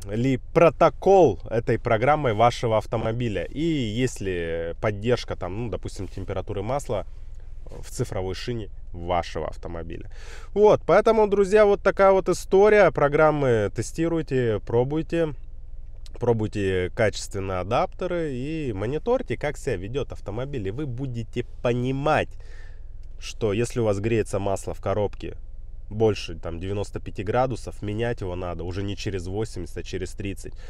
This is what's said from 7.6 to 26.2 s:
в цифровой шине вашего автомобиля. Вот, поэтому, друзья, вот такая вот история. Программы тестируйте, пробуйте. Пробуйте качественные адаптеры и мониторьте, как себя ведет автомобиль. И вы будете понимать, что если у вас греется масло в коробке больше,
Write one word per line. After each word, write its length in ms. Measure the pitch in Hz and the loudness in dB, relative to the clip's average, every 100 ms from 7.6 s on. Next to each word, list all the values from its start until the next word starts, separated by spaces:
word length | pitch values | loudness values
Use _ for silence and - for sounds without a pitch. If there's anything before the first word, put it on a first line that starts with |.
| - - | -12 -12
в 60 | - | -8
цифровой 460 | - 120 101 92 | -6 -4 -4 -4
шине 340 | 90 - 117 98 - - | -6 -6 -6 -6 -10 -10
вашего 540 | 90 85 87 82 85 78 | -8 -2 0 0 -4 -6
автомобиля. 640 | - 82 85 82 82 - - - - - | -6 -8 -8 -8 -10 -10 -12 -12 -12 -4
Вот, 260 | 196 208 151 | 4 6 6
поэтому, 440 | - 180 214 220 208 | 6 6 6 6 4
друзья, 380 | 202 190 208 208 | 4 6 6 6
вот 160 | 202 | 6
такая 280 | 196 185 196 | 2 6 6
вот 180 | 190 185 | 6 4
история. 600 | 175 - 190 208 208 180 | 0 4 6 8 8 6
Программы 800 | 147 147 147 156 147 135 113 101 | 6 4 6 6 6 4 4 2
тестируйте, 880 | - 110 - 165 165 156 131 120 104 - | -2 -6 -2 0 0 0 0 2 0 2
пробуйте. 680 | 117 127 156 160 165 160 139 - - - - - - - - | 2 2 0 -2 0 0 -4 -10 -12 -12 -10 -10 -10 -12 -2
Пробуйте 720 | 120 113 107 110 98 92 90 | 2 2 2 0 0 2 0
качественные 640 | - 107 - - 101 95 92 | 2 2 2 -6 -6 -4 -2
адаптеры 720 | 95 127 185 - 185 175 160 | 0 0 0 -2 -4 -2 -4
и 400 | 123 135 160 143 | -4 -6 -4 -4
мониторьте, 640 | 98 107 151 - 254 247 117 | -4 -2 -2 0 -2 -2 -4
как 180 | 147 - | -4 -4
себя 200 | 139 101 | -4 -4
ведет 360 | 98 131 123 | -4 -4 -6
автомобиль. 560 | - - 107 135 143 95 | -8 -8 -6 -6 -4 -4
И 20 | |
вы 140 | 110 | -4
будете 640 | 151 120 139 120 110 - - - | -6 -4 -4 -4 -6 -6 -6 -2
понимать, 680 | 127 120 123 135 147 143 90 - - - - - - - - - | 0 0 0 0 2 2 0 -6 -12 -12 -12 -12 -12 -12 -12 -12
что 360 | - - 113 | -10 -4 -2
если 260 | 101 117 - | 0 -2 0
у 40 | |
вас 160 | 110 101 | 0 0
греется 380 | 107 113 101 98 | 2 0 0 0
масло 360 | 98 95 - | 0 -2 -4
в 80 | 82 | -6
коробке 540 | 101 98 101 - - - - - - - - | -2 0 0 -2 -10 -10 -10 -10 -10 -10 -8
больше, 460 | 107 110 101 | 2 2 2